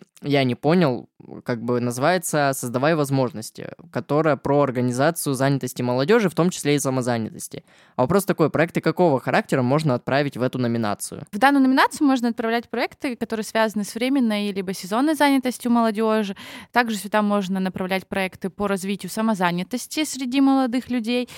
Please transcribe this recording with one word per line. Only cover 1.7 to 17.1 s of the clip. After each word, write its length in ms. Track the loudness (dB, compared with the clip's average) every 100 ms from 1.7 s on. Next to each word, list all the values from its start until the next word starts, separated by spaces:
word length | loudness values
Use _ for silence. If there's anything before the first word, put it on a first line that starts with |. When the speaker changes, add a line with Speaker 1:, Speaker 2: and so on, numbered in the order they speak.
| 0
Speaker 1:
называется 720 | -2 0 0 0 0 0 0
«Создавай 420 | -2 -4 0 2
возможности», 760 | 2 0 0 -2 -4 -14 -14 -16 -16 -10
которое 420 | -8 0 2 2
про 260 | 0 2 2
организацию 760 | 2 0 -2 2 0 0 -4
занятости 460 | 0 0 0 -2 -4
молодежи, 460 | -2 0 2 4 2
в 80 |
том 140 | 2 0
числе 260 | 0 0
и 40 | 0
самозанятости. 840 | 0 -2 0 -2 -4 -10 -14 -14 _ _ _
А 60 | -2
вопрос 240 | 2 2
такой, 240 | 2 0 2
проекты 320 | 2 0 0
какого 400 | 0 2 2 2
характера 400 | 2 0 2 0
можно 320 | 2 2 2
отправить 420 | 0 0 0 0
в 60 | -2
эту 160 | -2 0
номинацию? 640 | -2 0 -2 -4 -8 -12 -8
Speaker 2:
В 60 | 2
данную 260 | 4 6
номинацию 440 | 4 4 2 2 2
можно 220 | 2 0
отправлять 380 | -2 -2 -2 -4
проекты, 480 | -4 -6 -4 -8
которые 280 | -6 -6 -6
связаны 400 | -2 0 0 -2
с 100 | -6
временной 580 | -4 0 2 2 0 -2
либо 220 | -4 -6
сезонной 400 | -6 -4 0 0
занятостью 580 | 2 4 2 0 -4 0
молодежи. 640 | 2 2 0 0 0 -2 -8 -14 -18 -4
Также 260 | 0 0 -2
сюда 240 | -2